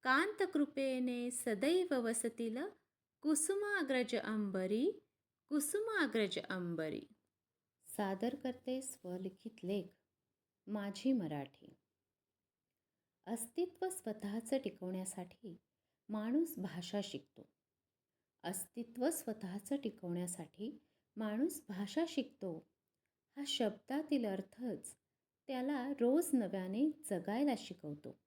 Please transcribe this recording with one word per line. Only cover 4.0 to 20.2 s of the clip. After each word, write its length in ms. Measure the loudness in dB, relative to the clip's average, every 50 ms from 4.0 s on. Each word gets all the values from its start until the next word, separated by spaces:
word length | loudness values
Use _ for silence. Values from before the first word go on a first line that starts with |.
| 2 2 0
अंबरी, 760 | -2 0 0 0 0 0 0 0 0 2 2 2 4 4 2 2 -2 _ _ _ _ _ _ _ _ _ _
कुसुमाग्रज 880 | 0 2 2 2 0 0 0 0 2 2 2 4 4 4 4 4 2 -2
अंबरी. 680 | -4 -4 -4 -2 -2 -2 -2 -2 -2 -2 -4 -6 -8 -10 -20 _ _ _ _ _ _ _ _ _ _ _ _ _ _
सादर 480 | -12 -4 -2 0 0 0 0 0 -2 -2
करते 460 | -2 -4 -6 -6 -4 _ -4 -4 -4
स्वलिखित 840 | -4 -8 -12 -10 _ -8 -6 -4 -6 -6 -8 -8 _ -14 -14 -8 -4
लेख 200 | -2 -2 -2 -2 -6 -12 _ _ _ _ _ _ _ _ _ _ _ _ _ _
माझी 460 | -6 -4 -4 -4 -4 -6 -2 0 2 2
मराठी. 600 | 2 2 0 -2 -4 -4 -6 _ -20 -20 -20 -20 _ _ _ _ _ _ _ _ _ _ _ _ _ _ _ _ _ _ _ _ _ _ _ _ _ _ _ _ _ _
अस्तित्व 600 | -6 -6 -4 -6 -6 _ -2 -2 -2 -2 -4 -4 -4
स्वतःचं 680 | -4 -4 -6 -6 -6 -4 -4 -4 -4 -4 -2 0 0 0
टिकवण्यासाठी 1000 | 0 -2 -6 -4 -6 -4 -4 -4 -4 -6 -6 -8 -10 -12 -12 _ -14 -14 -14 -14 _ _ _ _ _ _ _ _ _ _
माणूस 460 | -6 -4 -2 2 2 2 2 2 -2 -6
भाषा 420 | -6 -6 -6 -6 -8 -2 -2 -2 -2
शिकतो. 440 | -2 -6 -10 -10 _ _ -20 -20 _ _ _ _ _ _ _ _ _ _ _ _ _ _ _ _ _ _ _ -8
अस्तित्व 680 | -6 -6 -6 -8 -8 _ -8 -8 -8 -2 2 2 2
स्वतःचं 680 | 2 2 -2 -6 -6 -4 -4 -6 -6 -6 -4 -2 -2
टिकवण्यासाठी 1000 | 0 0 -2 -6 -4 -6 -4 -2 -2